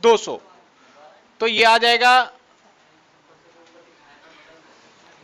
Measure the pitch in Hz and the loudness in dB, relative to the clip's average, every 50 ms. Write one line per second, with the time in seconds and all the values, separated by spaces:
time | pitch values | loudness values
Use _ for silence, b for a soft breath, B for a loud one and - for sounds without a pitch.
0 | - 233 226 196 - 160 123 - - _ _ _ _ _ _ _ _ _ _ _ | 0 0 0 0 -2 -8 -14 -14 -16 _ _ _ _ _ _ _ _ _ _ _
1 | - - _ _ _ _ _ _ 220 233 220 208 226 226 226 233 233 240 240 226 | -20 -20 _ _ _ _ _ _ -8 -6 -2 0 2 2 2 2 2 0 0 2
2 | 247 247 254 254 262 - - _ _ _ _ _ _ _ _ _ _ _ _ _ | 2 2 2 2 0 -4 -10 _ _ _ _ _ _ _ _ _ _ _ _ _
3 | _ _ _ _ _ _ _ _ _ 165 _ 170 165 165 165 170 170 170 160 _ | _ _ _ _ _ _ _ _ _ _ _ _ _ _ _ -20 _ _ _ _
4 | 165 170 - 160 160 160 156 151 156 165 160 _ _ _ _ _ _ _ _ _ | _ _ -20 _ _ -20 -20 -20 _ _ -20 _ _ _ _ _ _ _ _ _
5 | _ - _ _ | _ -20 _ _